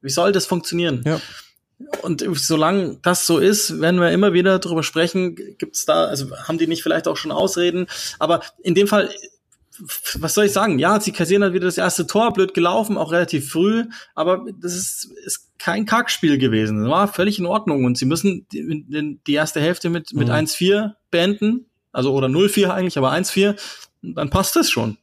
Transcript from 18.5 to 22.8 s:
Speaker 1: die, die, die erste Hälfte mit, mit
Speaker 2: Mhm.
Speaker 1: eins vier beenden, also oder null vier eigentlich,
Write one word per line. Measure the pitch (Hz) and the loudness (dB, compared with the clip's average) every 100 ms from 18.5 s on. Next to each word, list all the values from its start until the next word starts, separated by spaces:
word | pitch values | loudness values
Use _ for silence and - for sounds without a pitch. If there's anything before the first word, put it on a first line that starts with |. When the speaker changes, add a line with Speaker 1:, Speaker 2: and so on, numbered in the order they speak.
Speaker 1:
die, | 151 156 151 151 | -10 -6 -6 -6
die, | 151 151 143 - | -6 -6 -8 -2
die | |
erste | 147 156 160 | -2 0 0
Hälfte | 156 180 170 | -2 0 -2
mit, | 170 156 | -4 -4
mit | - 120 | -2 0
Speaker 2:
Mhm. | |
Speaker 1:
eins | 151 156 | 0 -2
vier | - 175 208 214 - _ | 0 2 2 0 -8 _
beenden, | 170 180 202 208 247 - _ _ | 0 0 2 0 0 -6 _ _
also | 131 131 | -2 0
oder | 139 131 | 2 2
null | 143 202 | 4 4
vier | 208 190 | 4 2
eigentlich, | 190 | 2